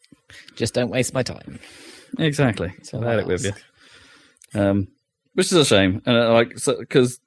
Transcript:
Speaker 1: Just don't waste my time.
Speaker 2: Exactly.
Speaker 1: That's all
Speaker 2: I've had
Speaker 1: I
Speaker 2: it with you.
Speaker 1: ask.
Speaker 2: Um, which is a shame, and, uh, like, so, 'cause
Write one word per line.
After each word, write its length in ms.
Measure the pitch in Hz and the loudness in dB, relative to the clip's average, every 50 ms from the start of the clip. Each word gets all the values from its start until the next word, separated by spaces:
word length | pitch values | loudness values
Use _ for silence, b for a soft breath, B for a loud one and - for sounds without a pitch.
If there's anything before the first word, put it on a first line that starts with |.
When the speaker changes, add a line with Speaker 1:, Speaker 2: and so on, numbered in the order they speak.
| _ _ - _ _ B B B B B - | _ _ -20 _ _ B B B B B -8
Speaker 1:
Just 180 | - 120 113 - | -6 -6 -2 -2
don't 160 | 123 123 107 | -2 -2 -2
waste 240 | 92 127 120 - - | -2 -2 -4 -2 -4
my 80 | 131 | -4
time. 360 | 120 - 78 - - - - - B B B B B B B B B B B - | -4 -4 -8 -12 -16 -18 -20 -20 B B B B B B B B B B B -2
Speaker 2:
Exactly. 500 | 160 156 143 143 143 120 104 98 85 87 - | -2 -2 0 2 0 0 0 -2 -6 -8 -8
Speaker 1:
That's 160 | - - - - | -12 -16 -12 -8
all 100 | 104 113 | -6 -4
Speaker 2:
I've 60 | 120 | -2
had 80 | 117 104 | -2 -2
Speaker 1:
I 40 | |
Speaker 2:
it 40 | 95 - | 0 -2
with 160 | 92 87 95 | -4 -2 -2
you. 60 | 98 | -4
Speaker 1:
ask. 120 | 101 b b b b b b b b b b b b b b b b b - _ - | -6 b b b b b b b b b b b b b b b b b -20 _ -4
Speaker 2:
Um, 320 | 107 101 98 101 101 98 - _ _ _ _ _ _ _ _ - | 0 0 2 0 0 -2 -4 _ _ _ _ _ _ _ _ -4
which 120 | 185 185 | -2 0
is 60 | - | 2
a 120 | 190 165 139 | 2 2 4
shame, 340 | - 113 98 98 92 98 - - | 4 4 4 4 2 0 -2 0
and, 100 | 127 120 | 0 2
uh, 160 | 117 117 113 | 2 2 4
like, 260 | 117 117 120 123 - 120 | 4 4 2 0 -4 -4
so, 240 | - 143 123 - 113 - | -4 -4 -4 -4 -4 0
'cause 320 | - 143 123 123 - - _ | 2 2 2 2 0 -8 _